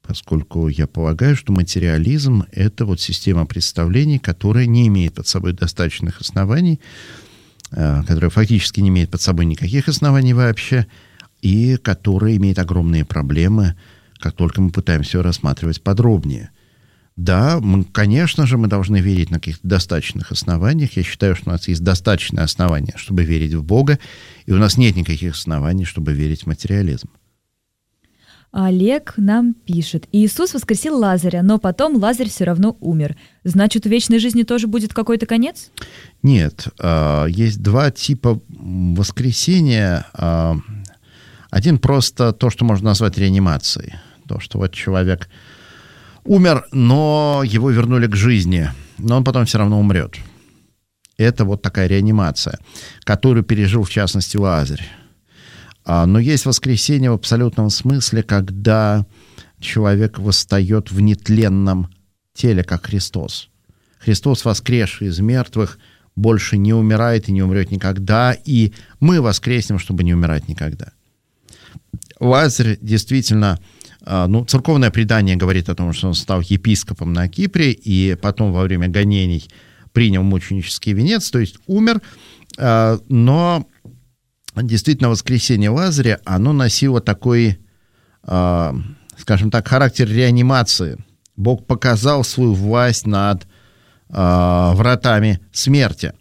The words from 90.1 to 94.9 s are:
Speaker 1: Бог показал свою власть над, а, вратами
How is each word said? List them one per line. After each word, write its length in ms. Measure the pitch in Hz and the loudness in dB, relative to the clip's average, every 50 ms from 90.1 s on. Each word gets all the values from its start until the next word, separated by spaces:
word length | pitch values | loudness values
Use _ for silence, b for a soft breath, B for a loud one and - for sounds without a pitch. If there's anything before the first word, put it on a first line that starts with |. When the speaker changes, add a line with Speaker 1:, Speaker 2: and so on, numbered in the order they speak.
| 107 117 127 123 120 120 120 127 135 127 113 - - - 92 76 60 - - _ _ _ _ _ _ | 2 2 2 4 4 4 4 4 2 2 0 0 -2 -2 -2 -6 -8 -12 -16 _ _ _ _ _ _
Speaker 1:
Бог 300 | - 98 117 127 110 - | -2 0 0 0 -2 -2
показал 580 | - 131 120 - 127 120 104 107 143 147 139 120 | -4 -4 0 2 0 0 2 2 0 0 0 -2
свою 300 | - - - 127 117 101 | -2 0 0 2 2 2
власть 540 | 92 98 104 113 120 123 123 113 - - | 0 0 0 2 2 2 2 0 -2 -2
над, 400 | 104 104 98 101 101 101 90 - b b b b b b b b b b b b b | -2 -2 0 0 0 -2 -2 -6 b b b b b b b b b b b b b
а, 640 | - 98 92 87 90 90 87 87 90 87 90 87 90 | -4 0 2 2 4 4 4 4 2 2 4 2 4
вратами 640 | 92 110 123 | 4 4 2